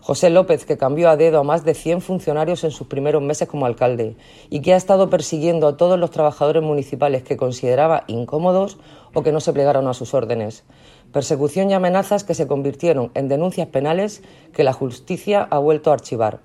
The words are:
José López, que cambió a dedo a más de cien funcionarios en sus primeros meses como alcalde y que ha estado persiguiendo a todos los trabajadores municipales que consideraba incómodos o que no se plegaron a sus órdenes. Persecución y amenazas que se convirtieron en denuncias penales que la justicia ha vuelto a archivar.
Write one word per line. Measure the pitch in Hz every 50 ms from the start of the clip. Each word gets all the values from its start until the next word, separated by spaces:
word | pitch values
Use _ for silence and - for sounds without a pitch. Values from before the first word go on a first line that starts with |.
José | _ - 147 - - 175
López, | 165 180 185 - 165 147 -
que | - 147
cambió | 123 139 131 143 151 170 165
a | 160
dedo | 143 156 165 156 156
a | 139
más | 143 151 170 151
de | 156 156
cien | 151 - 156 170 175 175
funcionarios | - 185 180 - - 147 151 156 160 180 160 -
en | 160
sus | 139 - 131 -
primeros | - 135 135 147 151 156 139
meses | 143 151 - 175 -
como | - 151 135
alcalde | 123 117 - 131 123 127 120 113 110 113 - - - - - - -
y | - 143
que | 139 175 185
ha |
estado | 185 180 - 202 190 196 180
persiguiendo | - 180 147 - - 156 147 170 170 165 156
a | 147 143 -
todos | 170 175 185 180
los | 170 165
trabajadores | - - 156 147 143 - 151 147 156 165 156
municipales | 156 151 147 135 - - 123 147 143 139 131 127
que | - 139 117
consideraba | 131 127 123 - - 123 123 135 147 160 165 - - -
incómodos | 110 117 120 117 - 156 170 185 185 185 196 202 - - - - - - - - -
o | 165 143
que | 156 151
no | 156
se | - - 151
plegaron | 143 139 143 139 135 135 131
a | 123
sus | - 127 113 -
órdenes. | 135 120 110 120 117 110 104 107 - _ _ _ _ _ - - - _ -
Persecución | - 147 143 - 160 135 143 147 147 190 190 196
y | 196
amenazas | 190 180 175 180 196 190 - 208 202 202
que | - 165
se | - 160
convirtieron | 131 147 139 139 139 135 - - 170 160 139 120 117 -
en | - 135 131
denuncias | 139 143 165 185 180 - 165 156
penales | - 135 135 151 160 185 202 208 202 - - - - - - - -
que | - 151
la | 131 131
justicia | - 139 131 117 - - - 185 160 - - 202 202 - -
ha | - 147
vuelto | 143 151 156 151 151 160
a | 147
archivar. | 131 - - - 113 113 107 104 - _